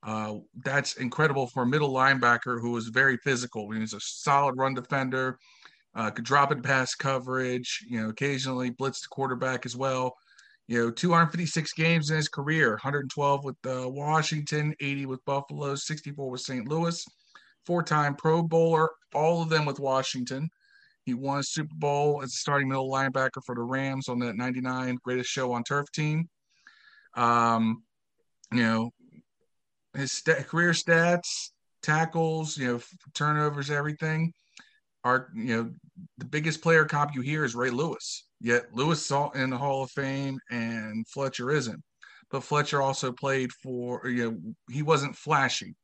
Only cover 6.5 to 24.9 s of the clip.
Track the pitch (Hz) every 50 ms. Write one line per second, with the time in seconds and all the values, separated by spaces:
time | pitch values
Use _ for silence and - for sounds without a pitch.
6.5 | 151 123 120 - 139 131 127 123 - - - 135 135 131 123 127 127 131 127 127
7.5 | 123 127 123 - - - - 113 120 113 110 110 110 - 135 143 139 131 135 135
8.5 | 131 127 127 123 120 _ 135 135 127 - - - - - 135 131 127 120 131 131
9.5 | 131 123 - 123 117 123 135 135 131 127 127 127 - _ _ _ _ - - _
10.5 | _ _ _ - 113 120 117 117 117 - - 180 170 165 170 160 - 170 175 156
11.5 | - 165 156 - - - 160 165 170 165 147 147 156 156 147 - - - 139 147
12.5 | 156 160 151 120 107 107 - 135 143 147 135 131 - - 143 143 139 139 143 139
13.5 | 131 _ - 131 131 127 127 127 135 139 143 151 156 160 151 - 165 151 147 -
14.5 | 151 151 147 151 156 _ 143 139 139 139 139 131 131 127 _ - 139 139 139 -
15.5 | 151 143 147 139 139 139 - - 156 147 - 147 143 143 139 131 127 123 - -
16.5 | 135 127 110 135 147 165 170 170 170 170 - - _ _ _ _ _ - _ _
17.5 | _ _ _ - 175 175 165 - 160 151 147 143 143 143 - 160 160 170 170 165
18.5 | 160 165 165 165 165 156 160 160 - _ _ _ - 147 151 160 170 170 165 160
19.5 | 160 156 151 147 135 135 139 135 131 131 131 - - 135 123 123 131 131 147 165
20.5 | _ _ _ _ _ _ _ _ _ _ _ - 123 120 135 139 139 143 139 -
21.5 | - 160 151 156 156 156 151 143 143 143 147 147 143 - 139 127 - - - -
22.5 | 143 143 135 131 135 135 131 131 131 135 135 135 131 135 131 131 - 131 - -
23.5 | 123 120 120 120 131 135 135 135 135 135 135 - 123 120 123 120 107 104 123 127
24.5 | 127 127 127 127 127 127 127 127